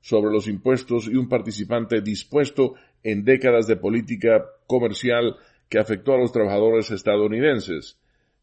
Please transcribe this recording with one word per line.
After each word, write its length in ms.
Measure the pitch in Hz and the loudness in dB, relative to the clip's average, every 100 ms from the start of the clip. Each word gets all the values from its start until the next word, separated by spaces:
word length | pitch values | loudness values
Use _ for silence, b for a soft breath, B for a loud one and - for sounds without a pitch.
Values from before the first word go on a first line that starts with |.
sobre 300 | - 110 104 | -2 0 2
los 160 | 107 107 | 0 -2
impuestos 600 | 101 127 127 - 120 110 | -2 0 0 0 -4 -2
y 80 | 127 | -2
un 140 | 127 | 0
participante 720 | 123 107 101 101 120 113 113 | -2 -4 -8 -4 -4 -2 -2
dispuesto 720 | 101 101 - 143 139 - 123 B B B | -2 -6 -4 -2 0 0 -2 B B B
en 200 | 113 104 | -6 -2
décadas 440 | 107 131 127 117 110 | 2 2 4 2 2
de 80 | 98 | -2
política 680 | 95 113 113 110 113 110 - - - | 0 -2 -4 -2 2 2 2 -10 -4
comercial 680 | 127 117 101 123 120 120 - b b _ | -2 -2 -2 -2 0 0 -4 b b _
que 80 | 110 | -2
afectó 380 | 107 98 135 131 | 0 -2 0 2
a 20 | |
los 140 | 120 | 2
trabajadores 580 | 120 104 101 110 113 104 | 0 0 2 2 2 -2
estadounidenses. 1120 | 101 107 104 107 113 151 120 92 78 - _ _ _ _ _ | -4 0 0 0 0 0 0 -4 -10 -10 _ _ _ _ _